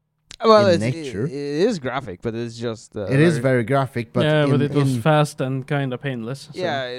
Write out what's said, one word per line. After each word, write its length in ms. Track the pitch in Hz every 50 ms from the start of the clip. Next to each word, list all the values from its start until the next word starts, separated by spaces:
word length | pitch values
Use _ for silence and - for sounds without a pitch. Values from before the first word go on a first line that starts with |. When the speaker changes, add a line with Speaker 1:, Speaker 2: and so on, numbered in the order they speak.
| _ _ _ _ _ - - - 226
Speaker 1:
Well, 240 | 226 220 208 202 190
Speaker 2:
in 120 | 170 -
Speaker 1:
it's, 120 | 110 123 127
Speaker 2:
nature. 280 | 165 151 131 107 95 127
Speaker 1:
it, 60 | 165
it 360 | 131 143 143 143 143 151 185 254
is 100 | 220 160
graphic, 420 | 127 127 120 139 131 104 90 -
but 120 | - 117 110
it's 220 | 117 120 117 113
just, 400 | 117 117 117 110 107 - - -
uh, 100 | 107 98
Speaker 2:
It 140 | 92 131 139
is 140 | 160 175 156 135
Speaker 1:
very 40 |
Speaker 2:
very 220 | 120 131 131 123 113
graphic, 480 | 98 135 139 135 - - 127 110 -
but 100 | - - 160
Speaker 3:
Yeah, 220 | 151 156 151 147
but 140 | 139 143 143
Speaker 2:
in, 80 | 147 139
Speaker 3:
it 40 | 143
was 200 | 147 139 135 127
Speaker 2:
in 60 | 117
Speaker 3:
fast 380 | 110 160 151 151 147 143 - -
and 260 | 139 131 135 135 127
kinda 320 | - 151 143 139 131 123 120
painless, 420 | - 139 127 117 110 117 139 139
so 100 | - - 143
Speaker 1:
Yeah, 300 | - 180 170 147 135 127 123 123